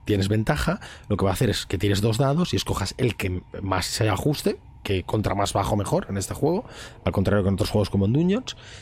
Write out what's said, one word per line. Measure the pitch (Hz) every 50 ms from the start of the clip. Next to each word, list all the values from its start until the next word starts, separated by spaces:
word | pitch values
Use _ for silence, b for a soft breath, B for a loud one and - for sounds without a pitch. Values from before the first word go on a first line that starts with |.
| -
tienes | - 104 98 98 95
ventaja, | 110 107 107 - 151 147 - - 175 - B B B B B B
lo | 104
que | - 95
va | 98
a | 92
hacer | - 131 104
es | 92 - -
que | - -
tires | 92 - 101 98 95
dos | 101 117 110 113
dados | 139 135 143 160 180 -
y | -
escojas | 98 - - 98 - 98 - - -
el | - 113 101
que | - - 95 90 87 - - - -
más | 98 98 95 92 -
se | - - - 110 107
ajuste, | 107 98 - 151 147 - - - 359 - - - - - -
que | - 101 92
contra | - - - 107 101 95 95
más | 98 98 - -
bajo | 101 98 - 113
mejor | 101 98 - - 180 202 -
en | 98 98
este | 95 - 101
juego, | - 143 151 175 208 - B B B B B B B B
al | 95
contrario | - 104 92 95 104 104
que | 92 98
en | 98
otros | 90 104 -
juegos | - 107 98 -
como | - 101 98
en | 101
Dungeons. | 120 147 170 180 202 254 262 - - B B B B B